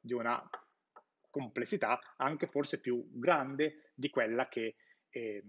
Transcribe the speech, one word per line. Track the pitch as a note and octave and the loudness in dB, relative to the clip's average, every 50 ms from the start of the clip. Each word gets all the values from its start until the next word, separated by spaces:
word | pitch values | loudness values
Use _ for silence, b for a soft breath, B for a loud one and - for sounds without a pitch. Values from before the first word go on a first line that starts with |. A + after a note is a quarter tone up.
di | - A#2 B2 | -6 -4 -2
una | A#2+ A2+ A#2 A#2+ - - - - - - _ _ _ _ _ - - - _ _ _ _ _ | 0 2 2 0 0 -2 -6 -12 -14 -14 _ _ _ _ _ -20 -20 -20 _ _ _ _ _
complessità | - D3 C3+ A2 - - B2 - G#3+ F#3 - G#2+ A#2+ - B B B | -6 -6 -6 -4 -4 -4 -2 0 0 0 2 2 2 0 B B B
anche | B B2+ C#3 D#3 D3 - | B 0 0 0 0 -4
forse | E3 - C#3+ C#3+ - - C3 | -2 0 -2 -2 -2 -2 -4
più | - B2 B2 A#2+ - - | -2 0 0 0 -2 -6
grande | - B2 A#2 - F3 D3+ C3 C3+ C#3 C3+ D3+ D3+ D3+ - - _ _ | -8 0 4 4 4 4 4 0 0 0 0 0 0 -4 -18 _ _
di | - C3 C#3+ | -4 -4 -2
quella | - C3+ A#2 A2 A2+ A#2+ C3 - | 0 2 2 2 2 0 0 0
che, | - A#2 A2+ A2 - b b b b b b b | -2 -4 -4 -4 -6 b b b b b b b
eh, | - B2 A#2 A2 G#2 G2+ G2+ | -8 -6 -6 -4 -6 -6 -10